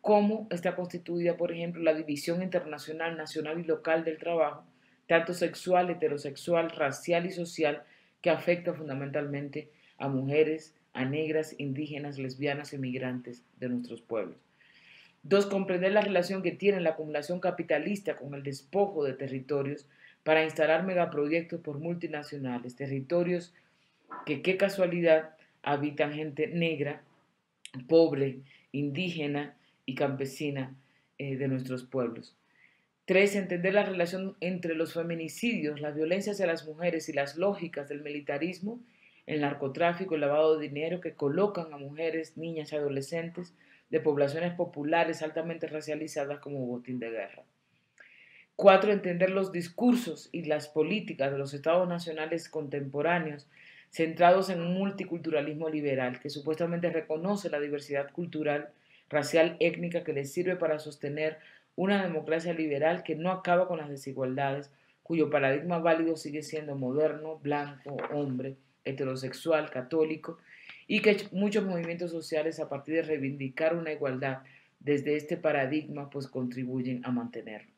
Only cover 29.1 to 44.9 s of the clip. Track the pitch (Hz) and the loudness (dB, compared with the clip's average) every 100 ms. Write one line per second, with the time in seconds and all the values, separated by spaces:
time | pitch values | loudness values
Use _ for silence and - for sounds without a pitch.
29.1 | 165 147 143 147 - _ _ - 143 143 | -2 -2 -2 -4 -10 _ _ -10 0 0
30.1 | 135 135 - 151 139 131 - _ _ _ | 0 -6 -4 -4 -4 -6 -10 _ _ _
31.1 | _ 139 131 135 131 127 127 123 131 120 | _ -6 -2 -2 -2 -2 -8 -4 -2 -2
32.1 | 113 - _ _ _ _ _ _ _ - | -4 -16 _ _ _ _ _ _ _ 4
33.1 | 185 202 202 185 175 180 202 196 185 170 | 6 6 4 -2 0 4 4 2 0 0
34.1 | 185 190 - 175 185 170 160 165 170 170 | 0 -6 -6 -4 -4 -2 -2 -2 -2 -4
35.1 | 165 160 - 240 208 151 147 147 147 156 | -4 -6 -4 -2 0 -2 -4 -6 -2 0
36.1 | 185 202 202 185 165 156 156 175 165 151 | 0 -2 0 0 0 -4 -4 -2 -2 -2
37.1 | 143 139 147 156 175 170 156 143 143 147 | -2 -2 0 0 0 -4 -6 -8 -8 -8
38.1 | 147 143 143 165 175 202 240 - _ _ | -8 -4 -2 -2 -4 -8 -8 -14 _ _
39.1 | _ - 156 143 - 139 139 170 175 190 | _ -6 0 0 0 -4 2 0 2 -2
40.1 | 156 143 147 156 156 147 143 160 175 170 | 0 2 4 6 4 2 -4 -4 -4 -6
41.1 | - 143 156 202 202 160 143 139 147 165 | -2 0 2 2 0 -8 -10 -14 -4 -4
42.1 | 160 160 - 165 165 147 151 147 139 135 | -2 -6 -8 -6 -6 -4 -2 -2 -2 -4
43.1 | 165 170 170 180 _ _ - _ 156 156 | -6 -6 -8 -14 _ _ -20 _ 0 2
44.1 | 143 143 151 175 175 175 - 147 | 4 4 2 -2 -2 -4 -2 2